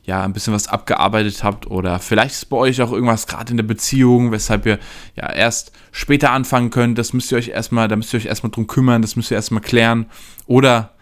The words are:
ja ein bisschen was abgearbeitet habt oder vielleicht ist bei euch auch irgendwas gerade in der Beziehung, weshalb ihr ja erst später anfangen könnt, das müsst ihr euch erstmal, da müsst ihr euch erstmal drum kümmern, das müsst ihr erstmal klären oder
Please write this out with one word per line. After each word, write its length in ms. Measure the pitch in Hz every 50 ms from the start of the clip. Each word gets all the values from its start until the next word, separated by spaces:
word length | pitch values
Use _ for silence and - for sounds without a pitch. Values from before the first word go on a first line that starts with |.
| _
ja 200 | - 92 95 95
ein 100 | 98 92
bisschen 200 | 101 - 113 107
was 140 | 104 - -
abgearbeitet 760 | - - - - - - 78 101 107 110 107 104 101 - -
habt 220 | 104 101 - -
oder 320 | - - 92 90 90 87 92
vielleicht 380 | - - 113 107 117 139 -
ist 100 | - -
bei 120 | - 139 117
euch 220 | 127 131 127 127 123
auch 80 | 113
irgendwas 340 | 120 101 123 120 113 110 -
gerade 240 | - - - 110 110
in 80 | 120 117
der 60 | 110
Beziehung, 680 | 110 117 - - - - 135 131 123 123 120 123 120
weshalb 360 | 110 107 - - 113 104 - 113
ihr 100 | 104 101 - - - - - - -
ja 160 | - - -
erst 400 | - - 104 117 117 - - - - - - _
später 400 | - - - - 143 143 147 135
anfangen 380 | 123 135 127 - - 123 120 117
könnt, 300 | - 123 120 120 120 113
das 120 | 117 -
müsst 200 | - 127 - -
ihr 80 | 131 120
euch 80 | 120 117
erstmal, 400 | - 90 117 - 120 117 113 104
da 80 | 110
müsst 180 | 104 110 - -
ihr 60 | 117
euch 80 | 104 -
erstmal 240 | - - - 113
drum 160 | - - 110 -
kümmern, 340 | - 135 131 127 120 113
das 140 | 113 107 -
müsst 160 | 120 113 -
ihr 40 | 120
erstmal 280 | 107 110 - 113 110 -
klären 420 | - - 117 113 117 117 117 113 - - - - - - - -
oder 480 | - 123 127 135 131 120 117 110 - - _